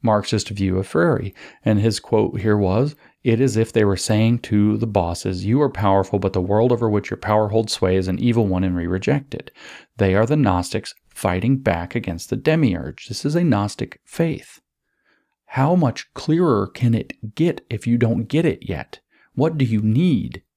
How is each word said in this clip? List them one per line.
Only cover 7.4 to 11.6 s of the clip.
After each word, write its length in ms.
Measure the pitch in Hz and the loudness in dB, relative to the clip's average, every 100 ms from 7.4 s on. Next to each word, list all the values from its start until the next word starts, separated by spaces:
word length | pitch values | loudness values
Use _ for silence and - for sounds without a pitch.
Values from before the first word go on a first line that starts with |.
| 107 | 2
holds 240 | 110 104 | 0 -2
sway 220 | - 92 95 | 0 0 0
is 120 | 92 | 0
an 120 | 92 | -2
evil 260 | 120 117 104 | 0 2 0
one 180 | 92 | 0
and 120 | 95 90 | 0 -2
we 120 | 85 | -2
reject 460 | 92 98 143 139 | -4 -2 -2 -4
it.'" 160 | - - - - - - - | -12 -14 -20 -20 -20 -12 -2
They 160 | 101 | 2
are 120 | 95 113 | 2 2
the 100 | 151 | 2
Gnostics 560 | 117 90 87 - - - _ | 2 2 -2 -6 -8 -16 _
fighting 500 | - 98 90 110 | -6 -4 -2 0
back 380 | 135 | 0